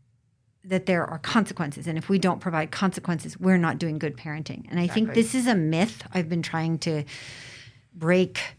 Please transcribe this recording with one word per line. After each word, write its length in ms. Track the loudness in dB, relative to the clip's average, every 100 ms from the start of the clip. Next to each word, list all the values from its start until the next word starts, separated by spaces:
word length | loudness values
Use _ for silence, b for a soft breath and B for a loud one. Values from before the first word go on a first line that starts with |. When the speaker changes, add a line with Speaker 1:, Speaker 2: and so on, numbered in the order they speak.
| _ _ _ _ _ _ -2
Speaker 1:
that 220 | -2 2
there 180 | 0 0
are 140 | -4
consequences. 680 | 0 2 2 -2 -6 -4 -4
And 100 | -4
if 120 | 2
we 100 | 2
don't 220 | 4 0
provide 280 | -2 -2 -2
consequences, 680 | 0 0 0 -2 -4 -4 -2
we're 180 | 4 6
not 220 | 4 0
doing 180 | -2 -2
good 200 | -4 -4
parenting. 480 | -8 -8 -8 -12 -4
And 80 | 0
I 100 | 0
think 220 | 2 2
Speaker 2:
Exactly. 120 | 2
Speaker 1:
this 120 | 2 2
is 120 | 2
a 80 | 4
myth 480 | 4 2 0 -2 -4
I've 140 | -2 0
been 140 | -2
trying 380 | -2 -2 0 0
to 260 | 0 -2 -4 B B B B B B B B
break 480 | -4 4 4 4 -2 -8